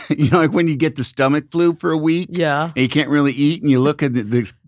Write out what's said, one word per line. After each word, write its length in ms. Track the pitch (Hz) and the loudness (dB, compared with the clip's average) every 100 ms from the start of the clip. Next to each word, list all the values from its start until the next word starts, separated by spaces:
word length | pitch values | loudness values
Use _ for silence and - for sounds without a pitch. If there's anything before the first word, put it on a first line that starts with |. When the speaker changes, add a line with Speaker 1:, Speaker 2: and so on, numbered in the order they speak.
Speaker 1:
<laughs> 60 | - | -6
you 200 | 156 139 | 0 2
know, 80 | 175 | 4
like 140 | 160 | 2
when 160 | 175 165 | 2 0
you 80 | 143 | 0
get 180 | 156 127 | -2 -2
the 60 | |
stomach 480 | 120 - 135 147 147 | -8 -2 0 0 -2
flu 220 | 170 170 | 0 0
for 160 | 160 175 | 0 -2
a 60 | 160 | -2
week 320 | 156 170 180 | 0 -2 -4
Speaker 2:
Yeah. 340 | 175 160 143 165 | -2 -2 0 -2
Speaker 1:
and 100 | 143 | -2
you 120 | 127 | 0
can't 200 | 151 127 | 0 0
really 240 | 147 143 | 2 0
eat 300 | 127 147 165 | 2 0 0
and 80 | 147 | 2
you 100 | 127 | 2
look 220 | 139 147 | 2 0
at 120 | 147 | -2
the, 80 | 123 | -2
the 300 | 104 120 107 - | -2 -2 -2 -10